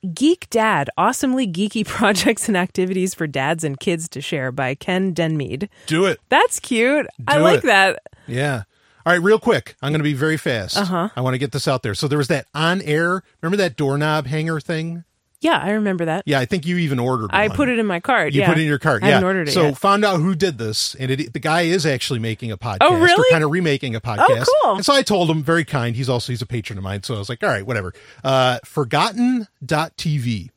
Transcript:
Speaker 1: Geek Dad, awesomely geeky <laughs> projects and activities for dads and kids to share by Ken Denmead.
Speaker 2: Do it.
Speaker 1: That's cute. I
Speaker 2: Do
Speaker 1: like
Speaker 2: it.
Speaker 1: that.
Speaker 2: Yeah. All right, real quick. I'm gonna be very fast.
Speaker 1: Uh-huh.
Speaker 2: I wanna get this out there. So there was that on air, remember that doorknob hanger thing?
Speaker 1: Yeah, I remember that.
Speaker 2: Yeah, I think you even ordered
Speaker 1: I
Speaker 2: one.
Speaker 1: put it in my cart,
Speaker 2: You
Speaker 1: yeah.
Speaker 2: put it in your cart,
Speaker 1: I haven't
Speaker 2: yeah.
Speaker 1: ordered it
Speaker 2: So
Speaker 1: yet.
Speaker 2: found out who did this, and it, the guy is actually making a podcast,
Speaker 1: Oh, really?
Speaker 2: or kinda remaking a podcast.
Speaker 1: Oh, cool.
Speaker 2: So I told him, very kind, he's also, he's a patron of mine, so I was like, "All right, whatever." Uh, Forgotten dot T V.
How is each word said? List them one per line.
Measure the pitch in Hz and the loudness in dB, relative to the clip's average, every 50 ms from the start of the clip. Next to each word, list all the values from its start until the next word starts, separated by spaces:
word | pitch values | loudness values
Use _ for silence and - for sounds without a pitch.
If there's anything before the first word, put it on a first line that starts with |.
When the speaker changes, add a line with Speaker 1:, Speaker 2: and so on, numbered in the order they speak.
| - 190 165 | -8 -8 -4
Speaker 1:
Geek | - 254 302 349 - - - | 0 2 2 2 2 -2 -2
Dad, | - 226 220 220 202 156 143 - - | 0 2 2 4 2 2 0 -2 -2
awesomely | - 175 214 254 - - 269 254 262 262 | 0 0 0 0 0 -2 0 0 0 -2
geeky | 196 165 170 208 214 - 226 214 | -2 -2 -2 -2 -2 -2 -4 -4
<laughs> | |
projects | - - - 226 202 214 180 190 - 233 - - | -4 -2 0 2 2 2 2 2 0 0 0 0
and | - 208 | 0 0
activities | 180 180 185 _ - 185 185 190 185 185 185 - | 0 0 -2 _ -2 -2 -2 0 -2 -2 -2 -2
for | - 165 | -4 -6
dads | 156 139 139 131 143 165 165 160 | -4 -2 -2 -2 -2 -2 -2 -2
and | 151 135 135 | -6 -6 -4
kids | - - 170 165 165 - | -2 -4 -2 -2 -4 -10
to | - 127 | -10 -10
share | 139 - - 147 131 131 | -8 -6 -4 -4 -4 -4
by | 127 143 135 127 135 | -4 -4 -4 -4 -4
Ken | - - - 180 185 190 190 170 | -6 -4 -2 -2 0 0 -2 0
Denmead. | 156 165 160 160 151 135 - - 139 190 202 _ _ - | 0 0 0 0 -2 -4 -4 -6 -8 -8 -10 _ _ -6
Speaker 2:
Do | - 156 160 190 | -2 0 2 2
it. | 190 - - _ _ | 2 0 -2 _ _
Speaker 1:
That's | 254 294 427 494 - - | 2 4 4 2 0 -6
cute. | - - 254 220 226 254 285 302 269 - _ - 123 | -6 -4 0 2 2 2 2 0 -2 -4 _ -10 -2
I | - 285 | 0 2
Speaker 2:
Do | 294 302 | 4 4
Speaker 1:
like | - - 240 | 4 4 4
Speaker 2:
it. | - | 4
Speaker 1:
that. | 254 214 196 190 190 - - _ - - _ _ | 4 4 6 4 4 2 -2 _ -20 -20 _ _
Speaker 2:
Yeah. | - 123 127 139 147 135 117 101 _ _ _ _ _ _ _ _ | -8 -4 -2 -2 -2 -2 -4 -8 _ _ _ _ _ _ _ _
All | 170 175 | 2 2
right, | 180 | 2
real | 170 196 220 214 | 4 4 4 4
quick. | - 233 214 135 - - - _ | 4 2 2 2 0 -6 -16 _
I'm | - 135 | -4 -2
gonna | 151 156 147 | -2 0 0
be | 151 147 | 0 0
very | 127 143 160 156 | 0 0 0 0
fast. | 147 - 165 127 110 98 - - | -2 -2 -2 -2 -2 -4 -4 -4
Speaker 1:
Uh-huh. | 196 202 175 185 170 170 214 - | -4 -2 0 0 -2 -2 -2 -4
Speaker 2:
I | - | -4
wanna | 127 127 127 | -2 -2 -2
get | 127 143 135 | -2 -4 -4
this | - 139 - | -4 -4 -2
out | 151 135 117 - | -2 -2 -2 -2
there. | 110 101 | -4 -4
So | - - | -2 -2
there | 143 139 | -2 0
was | 151 143 120 | 0 0 0
that | 170 139 - _ _ | -2 -4 -4 _ _
on | 143 156 165 175 196 | -2 0 0 0 -2
air, | - 151 151 156 170 175 185 190 - _ _ _ | -2 -2 0 0 0 0 -2 -4 -6 _ _ _
remember | - 165 190 | -4 -2 0
that | 202 190 175 123 | 0 0 -2 0
doorknob | - 151 135 139 143 151 156 151 156 143 | -2 -2 0 0 0 0 0 0 0 -2
hanger | 123 151 156 156 165 160 156 | -2 -4 -4 -2 -2 -4 -6
thing? | - - 170 160 160 165 170 170 170 _ _ _ _ _ _ _ | -4 -6 -6 -6 -4 -8 -10 -12 -14 _ _ _ _ _ _ _
Speaker 1:
Yeah, | - 311 330 - | 0 0 0 0
I | - 185 | 0 0
remember | 208 214 214 202 185 175 170 | -2 0 0 -2 -2 -2 -2
that. | 160 156 180 - | -2 -2 -4 -2
Speaker 2:
Yeah, | 151 143 139 | 0 0 0
I | 123 | 0
think | - 208 180 139 | 0 -2 -4 -2
you | 170 180 | -2 -2
even | 180 170 147 139 123 | 0 0 0 0 0
ordered | 120 127 127 123 107 98 - | 0 0 0 -2 -2 -2 0
Speaker 1:
I | 190 208 220 | 0 0 0
Speaker 2:
one. | - | 0
Speaker 1:
put | - 285 | 0 0
it | 247 247 | 0 2
in | 226 220 | 0 0
my | 208 185 170 | -2 -2 -4
cart, | - - 262 226 170 151 | -2 0 0 2 0 2
Speaker 2:
You | 143 - | 0 2
Speaker 1:
yeah. | 202 | 4
Speaker 2:
put | 175 165 | 4 4
it | 160 | 2
in | 160 | 2
your | 151 147 139 | 0 0 0
cart, | - 156 135 107 - | 2 0 0 2 4
Speaker 1:
I | |
haven't | - 139 127 185 | 4 4 4 4
Speaker 2:
yeah. | |
Speaker 1:
ordered | 185 190 185 165 147 | 2 0 0 -2 0
it | |
Speaker 2:
So | 151 185 165 | 2 2 2
Speaker 1:
yet. | 147 139 | 2 0
Speaker 2:
found | - - 196 196 202 208 | 0 2 2 2 4 2
out | 208 190 170 | 2 2 2
who | 151 190 190 | 2 0 0
did | 156 190 185 147 | 0 0 -2 -2
this, | 113 117 110 110 - - - - | -2 -6 -4 -4 -4 -4 -4 -6
and | 127 131 127 | -6 -4 -2
it, | 135 135 147 123 117 | -2 -2 -4 -8 -8
the | 156 | -6
guy | - 156 156 170 175 | -2 0 2 2 2
is | 165 175 190 147 | 2 0 0 0
actually | 156 139 120 - - 139 117 | 0 -2 -2 -4 -4 -4 -4
making | 110 113 110 - - 113 107 | -2 -4 -6 -6 -6 -10 -10
a | |
podcast, | - - 120 101 92 | -8 -6 -8 2 4
Speaker 1:
Oh, | - 311 359 | 4 4 6
really? | 330 339 359 | 6 6 6
Speaker 2:
or | 349 370 494 508 | 6 6 6 6
kinda | 508 160 151 | 4 4 4
remaking | 147 151 180 180 156 139 139 - 131 110 | 2 0 0 2 2 0 0 -2 -4 -6
a | 110 | -4
podcast. | - 127 107 104 294 392 - - - | -4 -4 0 4 4 4 4 4 2
Speaker 1:
Oh, | - 523 622 508 - 202 | 2 2 4 4 2 2
cool. | 196 - | 0 2
Speaker 2:
So | - 285 | 2 2
I | 277 | 2
told | 262 - 214 190 180 156 | 4 2 2 2 2 2
him, | 160 156 143 | 0 0 0
very | 151 165 170 156 | 0 0 0 0
kind, | - - 139 117 120 117 | -2 -2 -2 -2 -2 -4
he's | 113 135 | -4 -2
also, | 120 127 120 - - | -2 -2 -2 -2 -4
he's | 127 110 | -6 -8
a | - | -8
patron | - 120 120 104 - 104 | -6 -6 -8 -8 -8 -10
of | 98 95 | -8 -8
mine, | 95 98 101 - | -6 -8 -8 -6
so | - 120 | -8 -8
I | 104 | -8
was | 98 | -6
like, | - 120 - - | -8 -8 -4 -2
"All | 202 | -2
right, | 131 101 98 | -2 -2 -2
whatever." | 104 123 110 95 90 - - - - - - - | -4 -4 -4 -4 -6 -10 -14 -20 -20 -20 -6 -2
Uh, | 131 135 131 127 127 123 120 - | 0 2 4 4 2 0 -2 -8
Forgotten | - - 160 143 117 143 143 175 226 202 233 240 247 254 247 214 _ _ _ 147 | -8 -4 -4 -4 0 0 0 0 0 0 0 0 0 0 -2 -4 _ _ _ -6
dot | 123 160 151 160 160 _ | -2 -2 -2 -2 -4 _
T | - - 165 151 | -8 -4 -2 -2
V. | 147 117 123 113 101 87 - _ | -2 -2 -2 -4 -4 -6 -10 _